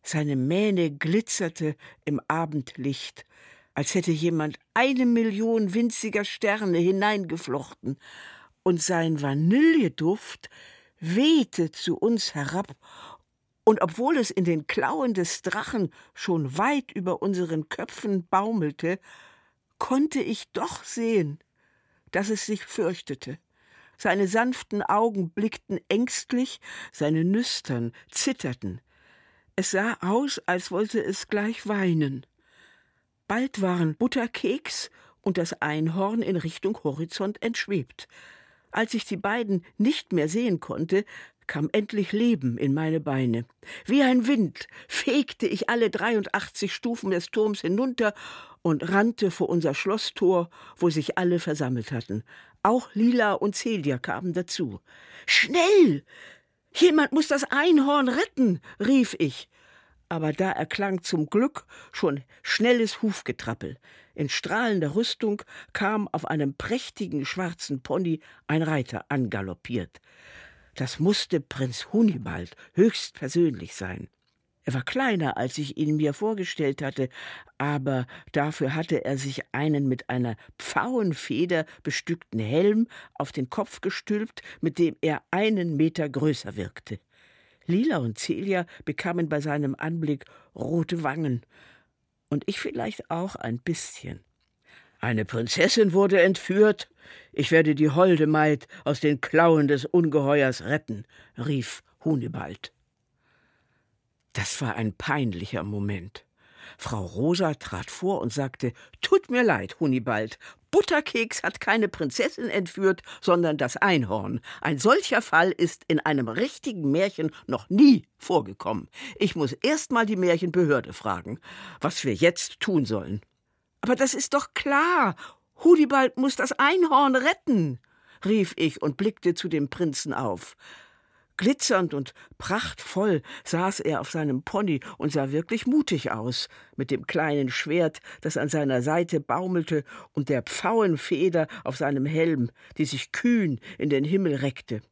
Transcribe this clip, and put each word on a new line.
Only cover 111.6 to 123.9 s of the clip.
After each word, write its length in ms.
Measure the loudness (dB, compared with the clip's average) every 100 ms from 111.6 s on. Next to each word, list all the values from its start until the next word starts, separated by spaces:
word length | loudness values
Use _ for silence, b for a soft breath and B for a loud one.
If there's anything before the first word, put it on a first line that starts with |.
keine 280 | 0 2 0
Prinzessin 600 | -2 -4 0 -2 -2 -4
entführt, 540 | -2 -4 0 2 2 B B
sondern 340 | 2 4 4 0
das 220 | -2 2
Einhorn. 640 | 2 2 2 -2 -4 -6 B B
Ein 180 | -4 2
solcher 440 | 4 4 4 -2
Fall 280 | 2 4 4
ist 340 | 2 -2 -2 -2
in 100 | 0
einem 300 | 2 0 -2
richtigen 640 | -2 -4 -4 -8 -2 0
Märchen 400 | 2 0 -2 -6 B -6
noch 240 | -6 0
nie 340 | 8 10 8 4 _
vorgekommen. 680 | 0 0 0 -6 -4 -4 -8 B -16 B
Ich 180 | 0
muss 180 | 2 -2
erst 400 | 0 0 0 0
mal 140 | 0 0
die 100 | 2
Märchenbehörde 760 | 2 2 2 2 4 2 0
fragen, 480 | -8 -4 -4 -6 -12 B B B B
was 240 | -4 -2
wir 100 | -2
jetzt 460 | 4 4 2 -8 -6
tun 240 | 0 0
sollen.“ 380 | 0 -4 -4 -8 _ _ _ _ _ _
„Aber 160 | -2